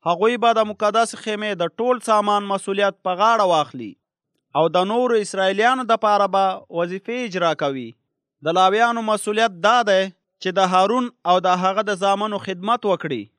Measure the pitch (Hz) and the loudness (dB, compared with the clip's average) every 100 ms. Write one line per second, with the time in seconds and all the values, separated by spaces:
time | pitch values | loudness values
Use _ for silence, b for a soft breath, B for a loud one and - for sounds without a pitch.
0 | 165 170 214 240 233 226 214 208 208 214 | -2 2 2 2 2 2 0 0 0 0
1 | 226 - - 208 214 185 170 - 240 254 | -2 -4 -8 -6 -6 -4 -4 -2 -2 -2
2 | - 214 208 208 202 196 196 196 202 196 | 0 0 2 0 -2 -6 -4 -2 -2 -2
3 | 185 180 214 226 196 165 143 131 110 90 | -6 0 2 4 4 2 0 -6 -14 -16
4 | _ _ _ _ _ 143 165 170 190 226 | _ _ _ _ _ 0 2 2 0 0
5 | 247 226 202 190 190 196 226 262 233 226 | 0 0 -2 -2 -2 2 2 2 0 0
6 | 214 208 196 190 190 185 - 170 175 190 | 2 2 2 2 0 -2 -8 -6 -4 -6
7 | 208 240 240 185 170 151 147 135 117 - | -8 -8 -6 -2 -2 0 -4 -4 -10 -16
8 | _ _ _ _ 147 170 190 208 233 233 | _ _ _ _ -2 2 4 4 0 0
9 | 214 214 - 214 226 175 202 240 220 190 | -2 -2 -2 0 -2 0 2 2 4 2
10 | 190 _ _ _ 185 185 190 185 196 247 | 0 _ _ _ -4 0 2 4 2 0
11 | 247 _ 170 180 180 180 185 196 214 190 | -2 _ 0 2 2 2 0 0 -2 -2
12 | 196 196 214 202 - 180 196 233 208 180 | 0 0 -2 -4 -6 -8 -2 -2 0 -2
13 | 156 123 104 | -2 -8 -10